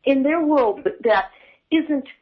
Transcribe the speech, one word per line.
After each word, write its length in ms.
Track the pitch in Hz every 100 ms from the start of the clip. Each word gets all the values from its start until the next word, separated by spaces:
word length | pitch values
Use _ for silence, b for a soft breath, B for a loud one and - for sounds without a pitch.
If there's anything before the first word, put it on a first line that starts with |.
in 180 | - 269
their 180 | 269 330
world 400 | 302 294 226 196
that, 180 | - -
that 300 | 233 208 190 b b b _
isn't 340 | 320 311 285 - -